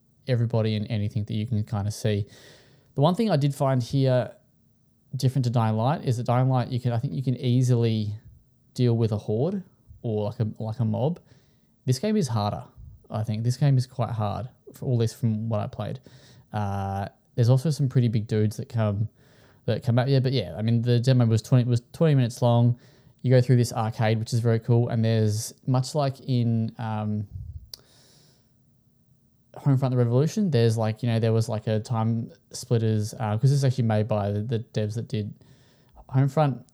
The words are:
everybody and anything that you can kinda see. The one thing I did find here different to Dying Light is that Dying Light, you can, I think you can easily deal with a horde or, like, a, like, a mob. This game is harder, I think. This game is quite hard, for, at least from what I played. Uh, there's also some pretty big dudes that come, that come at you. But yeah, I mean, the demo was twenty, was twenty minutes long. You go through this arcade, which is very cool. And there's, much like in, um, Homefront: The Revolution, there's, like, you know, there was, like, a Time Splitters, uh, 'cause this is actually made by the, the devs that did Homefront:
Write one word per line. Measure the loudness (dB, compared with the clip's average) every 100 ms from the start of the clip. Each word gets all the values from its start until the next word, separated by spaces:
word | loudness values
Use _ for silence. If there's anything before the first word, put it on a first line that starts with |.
| _ _ -2
everybody | 0 2 2 0 0
and | -2
anything | -4 -2 -4 -4
that |
you | -4 -2
can | -2
kinda | -2 -4 -4
see. | -2 -2 -2 -4 -10 -20 -20 _ _ _ 0
The |
one | 0 2
thing | 0
I | 2
did | 0
find | 0 0 0
here | 0 0 2 2 -2 -8 _ _ _ _ _ _ _
different | -2 0 0
to | 0
Dying | 2 0 0
Light | 0 -2 -2
is | -2
that | 0
Dying | 2 2
Light, | 0 -2
you | -4
can, | -2
I | -2
think | -4
you | -4
can | -4 -2
easily | 0 2 4 2 2 0 -2 -8 -14 -20 _ _ _ 0
deal | 0 2
with | 0
a | -2
horde | -2 -2 -2 -4 -10 _ _ -12
or, | -6 -4
like, | -4 -4
a, | -4 -4
like, | -8 -4
a | -2
mob. | 0 -2 -4 _ -20 _ _ _ _ -2
This | -2
game | 0 0
is | 0
harder, | -2 -2 -4 -10 -20 -20 -20 -10
I | -8
think. | -4 -2
This | -2 0
game | 2 2
is | 0
quite | -4 -6
hard, | -2 -4 -4 -8 _ -20
for, | -10 -2
at | 0
least | 0 0
from | -2 -2 -2
what | -4
I | -4
played. | -8 -10 -10 -14 -20 -20 -20 _
Uh, | -6 -4 -4 -4 -6 -8 _ _ 0
there's | 4
also | 4 2
some | -2 0
pretty | 2 0
big | 0 -2
dudes | 0 0 -2
that | -8
come, | -2 -2 0 -4 _ _ _ _ _ -6
that | -4
come | 0 0
at | 2
you. | 2
But | 2
yeah, | -2 -4 -4
I |
mean, | 0 0
the | 2 2
demo | 4 4 4
was | 2
twenty, | 2 2
was | 4 0 -2
twenty | 0 2
minutes | 4 2 0
long. | 2 4 4 2 -6 _ _ _
You | 2
go | 4
through | 6 4
this | 2
arcade, | -2 -4 0 2 2
which | 0
is | 0
very | 2 0
cool. | 2 2 2
And | 0
there's, | 2 2 2 0 -6 -8 -2
much | 0 0 -2
like | -2 -4
in, | -2 0 2 0 -2 -6
um, | -6 -4 -4 -4 -6 -12 -14 -16 -18 -20 _ _ _ _ _ _ _ _ _ _ _ _ _ _ _ _ _ -4
Homefront: | 0 2 2
The | 2
Revolution, | 2 2 2 0 0
there's, | 4 2 2
like, | -2 -2
you | -2
know, | 0
there | 2
was, | 2 0
like, | -4 -2
a | -2
Time | -2 -2 0 -2 -6 -14 _
Splitters, | -12 -2 0 2 0 -2 -4
uh, | -4 2
'cause | 2
this |
is | 2 2
actually | 0 0
made | 0 0
by | 0 -2
the, | -2
the | -4 -6
devs | -4 -4 -4 -4
that | -6
did | -6 -6 -10 -20 _ _ _ _ -20 -4
Homefront: | 0 2 2 0 0 -10